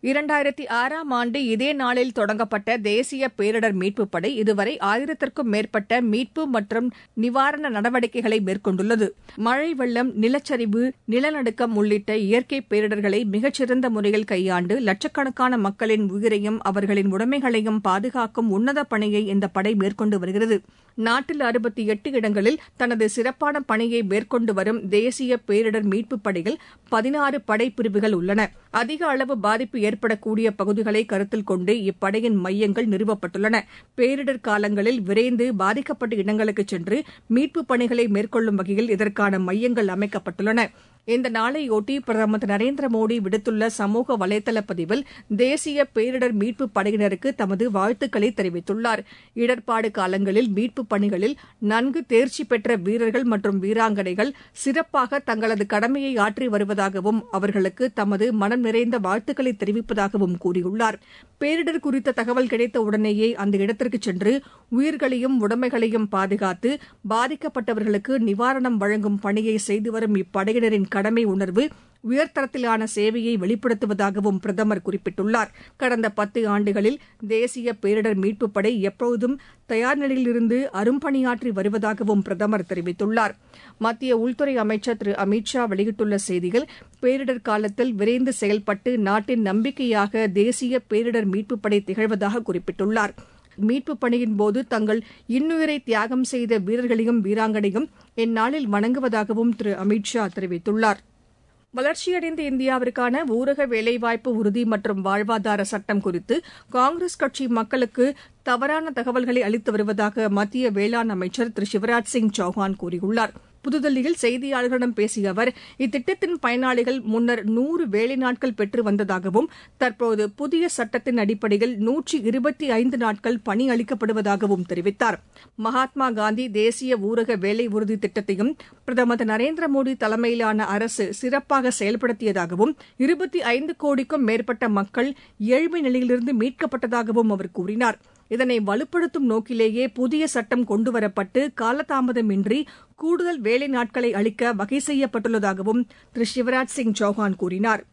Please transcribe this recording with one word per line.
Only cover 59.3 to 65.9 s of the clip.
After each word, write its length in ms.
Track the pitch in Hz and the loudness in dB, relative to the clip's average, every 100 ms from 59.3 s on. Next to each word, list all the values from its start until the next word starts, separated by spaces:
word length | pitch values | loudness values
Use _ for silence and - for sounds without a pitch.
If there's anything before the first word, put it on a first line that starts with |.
| 285 262 | -2 -2
தெரிவிப்பதாகவும் 840 | 220 190 208 220 214 202 202 190 175 | -2 -2 -2 -2 -2 0 2 0 0
கூறியுள்ளார். 600 | 180 180 180 214 226 214 _ - - _ | 0 0 -2 0 0 -2 _ -20 -20 _
பேரிடர் 420 | 294 320 320 330 | 0 0 0 -2
குறித்த 320 | 294 269 247 | 0 0 0
தகவல் 340 | 240 240 247 254 | -2 0 0 0
கிடைத்த 340 | 233 233 240 | 0 0 0
உடனேயே 540 | 214 214 214 208 220 | 0 0 2 2 0
அந்த 220 | 233 202 202 | 0 0 2
இடத்திற்கு 420 | 196 226 247 208 | 0 0 -2 -2
சென்று 340 | 214 180 202 269 - - _ | -4 0 2 0 -4 -20 _
உயிர்களையும் 680 | 240 294 302 277 254 262 262 | 0 0 0 -2 0 0 2
உடைமைகளையும் 680 | 208 233 254 254 226 | 2 0 0 0 0